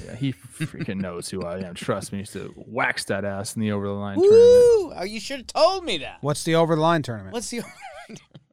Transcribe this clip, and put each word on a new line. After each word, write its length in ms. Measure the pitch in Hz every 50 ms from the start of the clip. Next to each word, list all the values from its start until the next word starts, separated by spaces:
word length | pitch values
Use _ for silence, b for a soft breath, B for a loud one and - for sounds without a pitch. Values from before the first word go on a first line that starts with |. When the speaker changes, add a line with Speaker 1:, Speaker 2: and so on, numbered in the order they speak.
| -
Speaker 1:
yeah. 100 | - -
He 160 | 113 139 135
freaking 680 | 123 - - - - - 160 - - - 156 - 98 95
knows 300 | 95 90 87 87 - -
who 120 | 98 92
I 160 | 87 85 87 92
am. 140 | 95 87 87
Trust 380 | - - - 110 98 - -
me, 60 | 101 98
he 20 |
used 120 | 98 - -
to 180 | 95 101 - -
wax 480 | - - - 107 123 131 123 123 - -
that 200 | - 104 98 101
ass 320 | 101 98 98 101 - -
in 60 | 117
the 100 | 110 107
Over 140 | 104 101 98
the 60 | 101 101
Line 240 | 101 101 101 98 -
Speaker 2:
Woo! 100 | 370 403
Speaker 1:
tournament. 720 | 427 466 480 480 494 494 494 480 466 427 359 294 - -
Speaker 2:
Oh, 40 | 180
you 140 | 202 214 226
should 180 | - - 277 269
have 80 | 220
told 380 | - - - 311 349 381 381 349
me 140 | 294 196 143
that. 200 | 127 107 90 -
Speaker 3:
What's 220 | 131 143 143 - -
the 100 | 170 160
Over 200 | 165 170 156 165
the 60 | 156
Line 200 | 156 165 170 160
tournament? 300 | 131 127 117 104 95 92
Speaker 2:
What's 160 | 208 240 214 -
the 100 | 240 233
Over 80 | 190 -
the 440 | - - 831 719 605 - - -
Line 60 | 220 -
tournament? 240 | - _ - - _ _